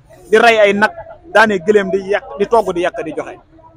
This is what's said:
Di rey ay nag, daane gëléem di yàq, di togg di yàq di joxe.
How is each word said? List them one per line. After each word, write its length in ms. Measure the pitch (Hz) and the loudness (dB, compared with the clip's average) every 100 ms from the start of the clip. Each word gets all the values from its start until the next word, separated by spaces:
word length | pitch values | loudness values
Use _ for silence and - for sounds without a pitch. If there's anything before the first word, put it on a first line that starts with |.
| _ - - | _ -20 0
Di 80 | 214 | 2
rey 200 | 233 220 | 4 4
ay 140 | 208 | 2
nag, 180 | 202 208 - - - - | 2 -2 -4 -20 -20 -2
daane 240 | 202 220 196 | 2 2 0
gëléem 300 | 170 208 190 | 0 0 0
di 80 | 190 190 196 | -4 -4 -6
yàq, 80 | - 190 | -6 -8
di 80 | 202 | 0
togg 260 | 226 180 | 0 0
di 80 | 175 | -2
yàq 160 | 175 175 | -4 -6
di 80 | 156 | -10
joxe. 240 | 147 131 - _ _ - | -12 -14 -18 _ _ -20